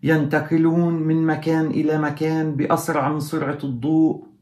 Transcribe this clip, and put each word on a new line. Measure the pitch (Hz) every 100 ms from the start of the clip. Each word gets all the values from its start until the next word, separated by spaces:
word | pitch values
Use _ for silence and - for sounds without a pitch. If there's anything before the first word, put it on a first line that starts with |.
ينتقلون | 139 160 143 156 151 165 165 165 170
من | 165 156 160 160
مكان | 151 160 160 156
إلى | - 151 156
مكان | 151 147 156 160 156 139
بأسرع | - 165 - 151 139
من | 151
سرعة | 139 160 139 147
الضوء | 139 120 139 160 160 - - _